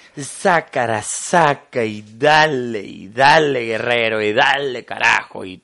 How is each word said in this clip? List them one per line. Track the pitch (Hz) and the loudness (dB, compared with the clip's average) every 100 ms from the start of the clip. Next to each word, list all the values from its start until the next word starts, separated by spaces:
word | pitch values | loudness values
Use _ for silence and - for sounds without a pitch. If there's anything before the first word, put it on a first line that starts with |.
| - - | -20 -14
sácara, | 139 - 196 170 - 135 117 107 | -14 -4 0 0 -2 -4 -2 -4
saca | - - - 175 151 135 _ 127 | -4 -10 0 2 2 0 _ -4
y | 110 107 107 | -4 -6 -14
dale, | 113 147 151 156 131 120 110 | -2 4 4 4 0 -4 -6
y | - - 95 | -10 -14 -10
dale, | 110 139 160 147 127 117 | 2 4 6 4 0 -2
guerrero, | 110 120 120 113 110 | -4 0 0 0 0
y | 104 | 0
dale, | 110 139 139 139 120 - | 2 2 0 -4 -8 -10
carajo, | 98 117 107 - 104 98 | -2 0 0 -2 -12 -14
y | 92 | -16